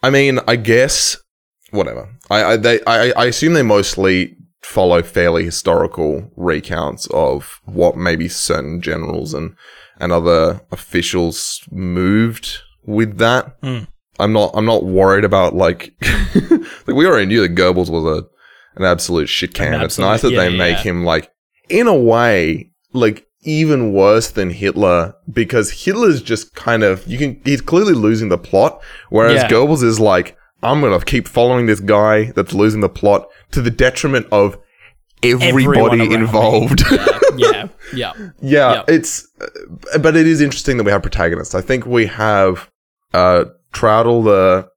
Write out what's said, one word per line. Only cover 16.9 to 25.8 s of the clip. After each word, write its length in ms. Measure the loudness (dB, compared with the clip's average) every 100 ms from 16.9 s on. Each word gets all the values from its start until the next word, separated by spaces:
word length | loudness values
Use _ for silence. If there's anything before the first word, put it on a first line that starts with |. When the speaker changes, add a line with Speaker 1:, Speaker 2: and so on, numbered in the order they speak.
Speaker 1:
we 120 | 0 2
already 200 | 2 2
knew 140 | 0
that 140 | 0
Goebbels 340 | 2 2 2 -2
was 140 | -2
a, 200 | -2 -4 -6 _ _ _ _ -4
an 60 |
absolute 440 | -2 0 -2 -2 -2
shit 240 | -4 -6
can. 180 | -4 -4
Speaker 2:
An 60 | -2
Speaker 1:
It's 180 | -4 -2
Speaker 2:
absolute, 80 | -2
Speaker 1:
nice 140 | 0
that 100 | 0
Speaker 2:
yeah, 60 | 0
Speaker 1:
they 60 | 0
Speaker 2:
yeah, 80 | 0
Speaker 1:
make 180 | -2 -2
Speaker 2:
yeah. 60 | -4
Speaker 1:
him, 120 | -4
like, 260 | -2 -2 -4 _ _ _ _
in 160 | 0 2
a 60 |
way, 760 | 4 4 4 2 2 0 -4 -8 _ _
like, 340 | -2 0 -2 _ _
even 500 | -6 -2 0 0 0
worse 380 | 2 4 4 0
than 180 | -6 -6
Hitler, 640 | -2 -4 0 2 2 -2 -8 -10
because 380 | -4 -2 -2 -2
Hitler's 520 | -6